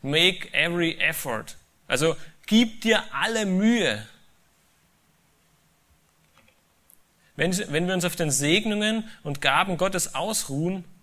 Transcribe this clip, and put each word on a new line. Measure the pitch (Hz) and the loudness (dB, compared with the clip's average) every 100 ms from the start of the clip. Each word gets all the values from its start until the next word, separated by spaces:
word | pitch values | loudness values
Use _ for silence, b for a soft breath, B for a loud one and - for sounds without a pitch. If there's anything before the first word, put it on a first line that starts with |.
„Make | 139 156 180 185 - | 0 2 2 0 -4
every | - 165 175 170 - | 0 0 0 -2 0
effort“, | 156 156 139 110 - - _ _ - | -2 -2 -4 -6 -6 -18 _ _ -4
also | 131 160 - B B - | 0 0 0 B B 4
„gib | 220 233 - | 4 4 0
dir | 220 214 - | 2 2 2
alle | - 196 226 | -4 0 0
Mühe“. | 202 185 220 240 156 107 107 - _ _ _ _ _ _ _ _ _ _ _ _ _ _ _ _ _ _ _ _ _ _ _ _ _ _ _ - _ _ b | 0 2 4 4 2 -2 -8 -20 _ _ _ _ _ _ _ _ _ _ _ _ _ _ _ _ _ _ _ _ _ _ _ _ _ _ _ -20 _ _ b
Wenn, | - 165 185 - | -4 -2 0 -2
wenn | 147 180 | -2 0
wir | |
uns | 185 | 0
auf | 170 | -2
den | - 156 | -2 -2
Segnungen | 127 143 185 214 208 214 226 220 B | 0 2 2 2 -2 0 -2 -6 B
und | - 143 | -8 -2
Gaben | 139 147 190 170 | 2 2 0 0
Gottes | 185 185 - | 0 0 -4
ausruhen | 135 190 220 - 139 170 190 170 - | -4 -2 -4 -4 -4 -2 -4 -10 -20